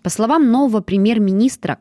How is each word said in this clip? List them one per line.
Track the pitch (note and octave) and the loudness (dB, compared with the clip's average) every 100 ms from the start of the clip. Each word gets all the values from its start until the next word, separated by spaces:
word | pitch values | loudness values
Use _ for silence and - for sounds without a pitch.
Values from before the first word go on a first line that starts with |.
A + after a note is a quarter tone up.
По | F3+ | -8
словам | - A3+ D#4+ C4 | -4 0 2 2
нового | A#3+ C#4 G#3+ | 2 2 -2
премьер-министра | - G3 G3+ A3+ G3+ F#3+ B3+ - - - | -2 0 0 0 0 0 0 -2 -8 -8